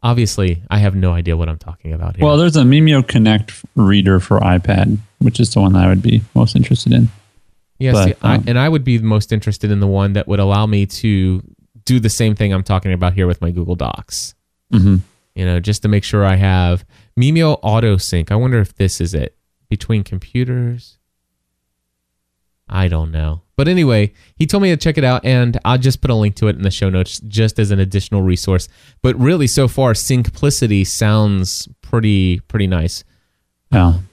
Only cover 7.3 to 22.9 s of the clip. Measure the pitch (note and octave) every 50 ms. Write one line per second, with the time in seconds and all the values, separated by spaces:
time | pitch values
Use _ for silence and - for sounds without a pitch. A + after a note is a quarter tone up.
7.3 | _ _ _ _ _ _ _ _ _ _ C3 C3 B2+ G#2+ F#2+ F#2 - - - -
8.3 | G#2+ A2 G#2 - A#2 B2 C3 D3+ D#3+ D#3 C3 C3 B2 A#2 A2 A2 A2 G#2+ G#2 -
9.3 | - G#2+ - - G2+ - - G#2 G#2 G2+ G2+ G2 G2 G2 G2 G2 G2 G2+ - -
10.3 | G2+ G2 G2 G2 G2 G2+ G#2+ G#2+ G#2+ G2+ G2 G2 - - - A2+ G#2 F#2+ F#2+ F#2
11.3 | F#2 F#2 - - - _ _ _ _ - _ - C3 B2+ A2 A2 - - A#2+ A2
12.3 | G#2+ G2+ A2 G#2 F#2+ F#2 F#2 - G2+ F#2 - G2 F#2 F2+ F2+ F2+ F2+ G2 F#2 F2+
13.3 | F2 - - E2+ F2 F2 E2+ E2+ F2+ E2+ D2 A#1 - - - _ - - - -
14.3 | - _ _ _ _ _ _ _ - A2+ F#2 G2+ G2 F#2 F#2 _ _ _ _ _
15.3 | _ - F#2+ F2+ F2+ F2 F2 G2+ G#2+ - - G#2 G#2 G2+ - - - G#2+ G2+ G2
16.3 | F#2+ F#2 G2 G2 F#2 F#2 F2+ F2 F2 F2+ - _ _ _ _ _ _ - B2 C#3
17.3 | D#3 E3 E3 D#3 D3 - - G#2+ G#2+ A2 A2+ A2+ G2+ F#2 - - - F2 D#2+ -
18.3 | - F2 B2 F2 B2+ A#2 G2+ - - _ G2 F#2 - - F2 E2+ F#2 D#2 C#2 -
19.3 | _ _ _ _ _ _ _ _ - G2+ - - A2+ G#2+ G2 - - F#2 - -
20.3 | _ B2 B2 B2 B2+ B2+ A#2+ A#2+ A#2+ B2 B2 - _ _ _ _ _ _ _ _
21.3 | _ _ _ _ _ _ _ _ _ _ _ _ _ _ _ _ _ _ _ _
22.3 | _ _ _ _ _ _ _ - - F#2+ F#2+ F2+